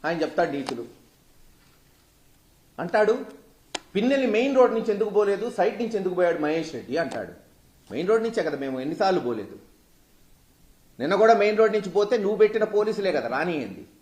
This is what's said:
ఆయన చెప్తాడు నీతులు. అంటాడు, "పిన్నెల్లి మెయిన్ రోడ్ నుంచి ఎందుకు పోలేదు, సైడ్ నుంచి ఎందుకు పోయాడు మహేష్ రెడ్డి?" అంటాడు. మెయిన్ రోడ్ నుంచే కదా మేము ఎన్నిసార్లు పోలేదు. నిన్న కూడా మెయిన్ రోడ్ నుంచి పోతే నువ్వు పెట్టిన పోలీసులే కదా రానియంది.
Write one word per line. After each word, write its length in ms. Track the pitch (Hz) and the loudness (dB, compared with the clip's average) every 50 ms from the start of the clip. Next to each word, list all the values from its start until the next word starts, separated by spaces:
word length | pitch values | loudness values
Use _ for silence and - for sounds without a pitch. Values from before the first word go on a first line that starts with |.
| - | -4
ఆయన 160 | 156 170 160 | -4 -4 -2
చెప్తాడు 300 | 156 147 - 170 170 151 | -4 -4 0 -2 -2 -2
నీతులు. 340 | 143 143 131 - 131 117 - - - _ _ _ _ _ _ _ _ - - - - _ _ _ _ _ _ _ _ _ _ _ _ _ _ _ _ _ _ _ _ _ _ _ _ - | -2 -6 -6 -8 -10 -10 -12 -14 -18 _ _ _ _ _ _ _ _ -20 -20 -20 -20 _ _ _ _ _ _ _ _ _ _ _ _ _ _ _ _ _ _ _ _ _ _ _ _ -10
అంటాడు, 460 | 143 180 - 214 214 208 233 269 269 - - - - - _ _ _ _ - - - _ - | -8 0 2 4 4 4 2 0 -4 -12 -16 -20 -20 -20 _ _ _ _ -12 -12 -12 _ -2
"పిన్నెల్లి 320 | 196 220 254 277 269 262 | 0 2 2 2 2 2
మెయిన్ 280 | 226 208 220 254 277 269 | 2 2 2 2 2 6
రోడ్ 180 | 262 247 226 220 | 6 6 6 4
నుంచి 180 | 226 220 220 202 | 0 -2 -2 0
ఎందుకు 160 | 196 220 208 | 0 -2 0
పోలేదు, 400 | 196 208 208 202 202 185 214 240 | 2 2 2 2 0 -2 -4 -6
సైడ్ 320 | - - 175 220 214 202 | 0 0 0 0 0 -2
నుంచి 160 | 240 220 226 | -6 -4 -4
ఎందుకు 160 | 196 190 180 175 | -2 -2 -2 0
పోయాడు 260 | 175 180 175 165 151 | 2 2 2 2 0
మహేష్ 340 | 151 151 156 165 151 - - | 0 -2 -2 -2 -4 -6 -10
రెడ్డి?" 240 | 117 98 113 127 | -12 -10 -6 -4
అంటాడు. 360 | 165 165 127 - 117 98 85 85 - - _ _ _ _ _ _ _ _ - | -4 -4 -4 -6 -8 -10 -10 -14 -20 -20 _ _ _ _ _ _ _ _ -10
మెయిన్ 180 | 98 131 175 185 | -8 -6 0 0
రోడ్ 140 | 220 226 220 | 0 2 0
నుంచే 200 | 226 226 220 165 | -2 -2 -2 -2
కదా 140 | 156 143 | -2 -4
మేము 220 | 135 139 135 131 127 | -4 -6 -6 -6 -6
ఎన్నిసార్లు 400 | 131 147 165 160 202 190 185 165 | -6 -6 -2 0 2 2 2 2
పోలేదు. 400 | 127 123 117 107 98 - - - - _ _ _ _ _ _ _ _ _ _ _ _ _ - _ _ _ _ _ _ _ _ _ _ _ _ - | 0 -2 -4 -4 -8 -12 -16 -20 -20 _ _ _ _ _ _ _ _ _ _ _ _ _ -20 _ _ _ _ _ _ _ _ _ _ _ _ -6
నిన్న 160 | 123 156 196 | -2 -2 2
కూడా 180 | 190 220 220 226 | 4 6 6 6
మెయిన్ 240 | 202 202 208 214 | 6 4 2 4
రోడ్ 160 | 208 220 220 214 | 4 2 2 2
నుంచి 160 | 214 196 190 | -2 -4 -2
పోతే 280 | 165 202 208 202 254 | 0 0 2 2 0
నువ్వు 200 | 226 196 196 214 | 0 0 -2 4
పెట్టిన 260 | 190 214 208 220 220 214 | 4 4 4 4 0 -2
పోలీసులే 480 | 208 202 208 208 214 202 196 196 185 | 0 0 0 0 0 -2 -2 -2 -2
కదా 160 | 151 143 117 | -2 -2 -2
రానియంది. 600 | 117 123 139 160 180 170 147 120 98 92 80 - - _ _ | -2 -4 -2 -2 -2 -2 -4 -6 -8 -12 -16 -18 -20 _ _